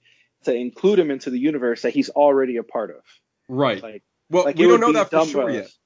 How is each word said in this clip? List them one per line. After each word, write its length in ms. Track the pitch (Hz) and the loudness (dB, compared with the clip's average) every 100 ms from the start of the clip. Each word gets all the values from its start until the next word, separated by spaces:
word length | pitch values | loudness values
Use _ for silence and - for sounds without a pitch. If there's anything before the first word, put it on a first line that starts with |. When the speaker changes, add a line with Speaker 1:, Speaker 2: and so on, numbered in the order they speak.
| _ _ _ _ | _ _ _ _
Speaker 1:
to 100 | - | -4
include 440 | 120 123 - 185 202 | -4 -6 -2 0 2
him 120 | 156 | 0
into 200 | 135 139 | -4 -6
the 80 | 123 | -4
universe 440 | 147 147 120 117 | -2 -2 -4 -2
that 100 | 123 | -2
he's 180 | 139 127 | -2 -2
already 480 | 147 147 135 131 117 | 2 2 2 0 -4
a 40 | |
part 280 | 110 123 98 | -6 -8 -8
of. 120 | 71 _ _ _ _ - | -12 _ _ _ _ -10
Speaker 2:
Right. 340 | 127 135 101 | -2 -2 -2
Speaker 1:
Like, 200 | 113 104 _ _ - | -10 -20 _ _ -4
Speaker 2:
Well, 140 | 175 | 0
Speaker 1:
like, 120 | 285 - | 0 4
Speaker 2:
we 80 | |
Speaker 1:
it 40 | - | 6
Speaker 2:
don't 40 | |
Speaker 1:
would 80 | 233 | 6
Speaker 2:
know 60 | 240 | 4
Speaker 1:
be 40 | |
Speaker 2:
that 180 | 226 196 | 2 0
for 60 | 160 | 0
Speaker 1:
dumb 120 | 160 | 0
Speaker 2:
sure 140 | 139 | 0
Speaker 1:
for 80 | 120 | -2
Speaker 2:
yet. 140 | 113 | -4
Speaker 1:
us. 140 | 95 _ | -8 _